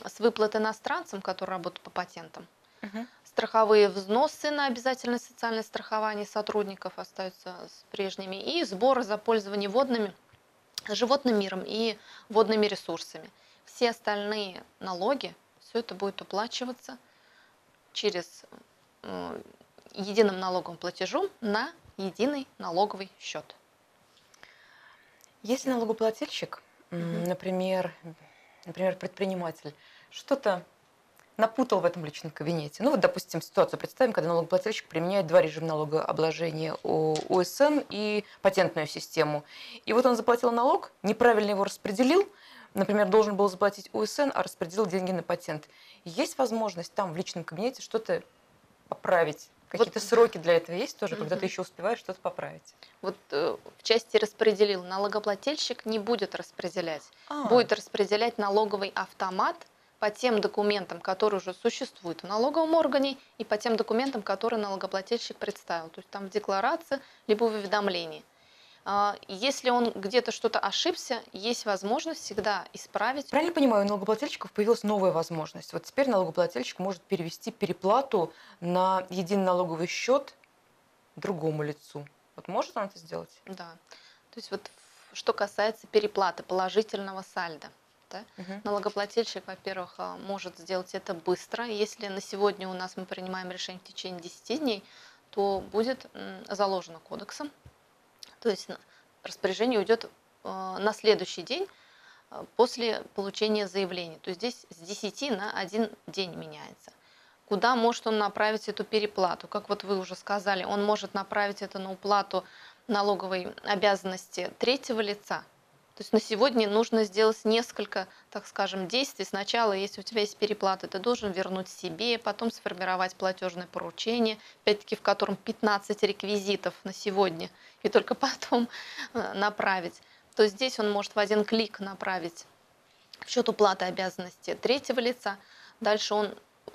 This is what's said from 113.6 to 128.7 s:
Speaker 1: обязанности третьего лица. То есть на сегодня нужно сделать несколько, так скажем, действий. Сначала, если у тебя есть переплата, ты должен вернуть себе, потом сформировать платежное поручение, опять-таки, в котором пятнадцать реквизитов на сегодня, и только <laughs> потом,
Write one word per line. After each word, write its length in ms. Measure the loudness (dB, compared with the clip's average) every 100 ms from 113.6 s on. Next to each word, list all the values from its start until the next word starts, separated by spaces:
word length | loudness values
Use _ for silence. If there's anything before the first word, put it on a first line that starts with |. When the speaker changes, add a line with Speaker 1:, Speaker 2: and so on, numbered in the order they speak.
Speaker 1:
обязанности 880 | -2 4 4 4 0 -8 -8 -8 -8 0
третьего 420 | 2 2 0 -2
лица. 420 | -2 -4 -6 -8 -8 _ _ _ _ -18
То 60 |
есть 120 | 0
на 60 | 2
сегодня 480 | 2 2 4 4 4
нужно 340 | 4 4 2 2
сделать 400 | 4 4 4 2
несколько, 640 | 2 0 -6 -6 -6 -6 -12 _
так 160 | -14 -8
скажем, 400 | -4 -2 -2 -2
действий. 380 | 0 -2 -4 -6
Сначала, 480 | -4 -2 2 2
если 280 | 2 -2 -8
у 20 |
тебя 180 | -4 -2
есть 160 | -2 0
переплата, 500 | -2 2 0 0 -4
ты 120 | -2
должен 320 | 0 0 -2
вернуть 380 | -4 -2 -4 -6
себе, 480 | -10 -10 -4 -2 0
потом 320 | -2 -2 -4
сформировать 640 | -4 -6 -4 -2 0 0 0
платежное 520 | -2 -2 -4 -6 -10
поручение, 720 | -8 -8 -4 -2 2 2 0 -10 -2
опять-таки, 320 | 2 2 0 -2
в 60 |
котором 320 | 2 2 2 -2
пятнадцать 680 | -6 0 2 2 0 0
реквизитов 720 | 0 0 -2 -2 0 -2 -2 -6 -10
на 80 |
сегодня, 560 | -6 -2 2 2 0 -8 -12 -20 -4
и 60 | 2
только 260 | 2 2 0
<laughs> 100 | -2
потом, 440 | -4 0 0 0